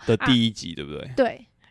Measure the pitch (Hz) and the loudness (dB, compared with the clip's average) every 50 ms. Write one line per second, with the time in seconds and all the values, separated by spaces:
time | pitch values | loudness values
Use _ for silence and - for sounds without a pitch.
0 | - - 226 - - - 262 - 113 113 107 - - - 82 - 73 71 76 69 | -2 0 0 2 2 4 4 4 4 2 0 -4 -10 -10 -10 -10 -10 -8 -8 -10
1 | - - 127 - 262 233 - 127 - _ _ _ _ _ | -10 -4 0 2 2 2 0 -6 -14 _ _ _ _ _